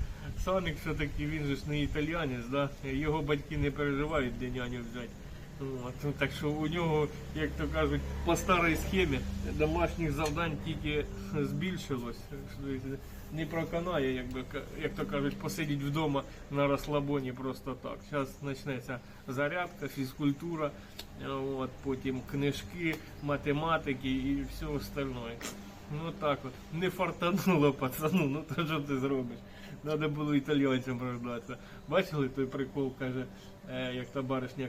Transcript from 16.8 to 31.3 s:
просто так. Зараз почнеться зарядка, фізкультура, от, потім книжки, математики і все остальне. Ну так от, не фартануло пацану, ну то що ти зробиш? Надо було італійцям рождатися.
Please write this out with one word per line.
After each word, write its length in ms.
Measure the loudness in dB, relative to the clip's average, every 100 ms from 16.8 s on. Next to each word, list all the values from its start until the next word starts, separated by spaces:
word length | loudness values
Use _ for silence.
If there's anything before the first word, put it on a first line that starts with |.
| 2 0 2 0 0
просто 440 | -2 -4 -4 -6 -6
так. 160 | -8 -10 -4
Зараз 180 | -2 -2
почнеться 720 | -4 -6 -4 -4 -4 -4 -8 -8 -14 -6
зарядка, 600 | 0 0 0 -4 -4 -6
фізкультура, 840 | -4 -4 2 2 2 -2 -2 -2 -4 -12 -12 -12 -10 -6 -2 -2 -2
от, 120 | -4 -4
потім 380 | -2 -2 0 -2 -2
книжки, 680 | 0 2 0 -4 -2 0 -2 -6 -8
математики 880 | -2 0 2 2 4 2 2 0 0
і 340 | 2 2 0 -2
все 140 | -4 -2
остальне. 720 | -2 -2 -2 -2 -2 -6 -6 -8 -8 -12 -14 -8
Ну 200 | -4 -4 0
так 180 | 2 2
от, 80 | -2 -10 -8
не 180 | 0 0
фартануло 800 | 2 0 2 2 4 6 8 8
пацану, 540 | 6 0 0 2 4 4
ну 160 | 2 -2
то 120 | -2 0
що 140 | 0
ти 180 | 0 0
зробиш? 400 | 2 2 0 -6 -12 -14 -14 -8
Надо 240 | -2 0 2
було 260 | 2 4
італійцям 640 | 4 4 6 6 4 2 -2
рождатися. 540 | -2 -4 -4